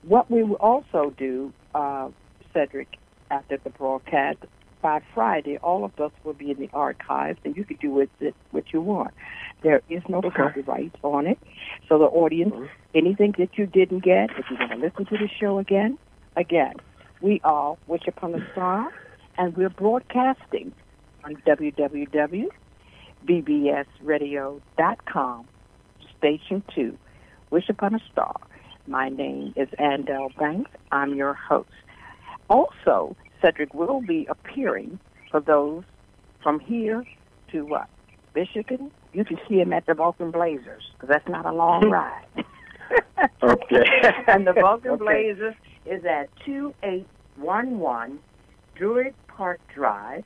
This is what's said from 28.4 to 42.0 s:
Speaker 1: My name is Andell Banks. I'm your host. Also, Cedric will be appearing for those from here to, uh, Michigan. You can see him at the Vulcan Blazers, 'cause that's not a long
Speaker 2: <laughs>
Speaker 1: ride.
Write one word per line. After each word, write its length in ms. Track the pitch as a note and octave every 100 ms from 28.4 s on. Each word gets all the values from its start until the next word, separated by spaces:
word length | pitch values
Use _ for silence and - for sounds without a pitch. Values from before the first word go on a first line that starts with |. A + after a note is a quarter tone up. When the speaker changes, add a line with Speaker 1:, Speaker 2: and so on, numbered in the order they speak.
| - - - - -
Speaker 1:
My 240 | C3+ C3+
name 420 | C3+ C#3 C#3 C#3+ C#3
is 140 | C3+ -
Andell 500 | D3 C#3 C#3+ C3+ C3+ -
Banks. 320 | D3 F3 D4 - _
I'm 240 | C#3 C#3 C#3
your 180 | C#3
host. 360 | C#3+ - D3 - - - - - - - - -
Also, 640 | A3+ E4+ - F#3 G#2+ D2+ - - - -
Cedric 280 | D#3+ D3 C#3+
will 260 | E3+ C4+
be 240 | G#3+ D#3+ -
appearing 680 | - - C#4 A#3 G2+ - F#3 _ _ -
for 100 | D3+
those 440 | D3 D3 D3 D#3+ F#3 _ _ _ _ _
from 180 | D#3 D3+
here 440 | - A#3 G#3+ A3 B3 - _ _ -
to, 240 | E3 D3 D3+
uh, 100 | - - _ _ _
Michigan. 560 | D3+ F#3 A3 - B3+ C#4 _ -
You 100 | F#3
can 140 | G#3+ D#4+ -
see 120 | G3
him 120 | F3+
at 140 | E3 -
the 80 |
Vulcan 380 | D#3 E3+ E3+ E3+
Blazers, 520 | E3 E3+ C#3+ A2+ A2 - -
'cause 120 | C3
that's 180 | D3 -
not 180 | E3+ E3
a 60 |
long 380 | E3 E3 E3+ G#3
Speaker 2:
<laughs> 100 |
Speaker 1:
ride. 260 | F3+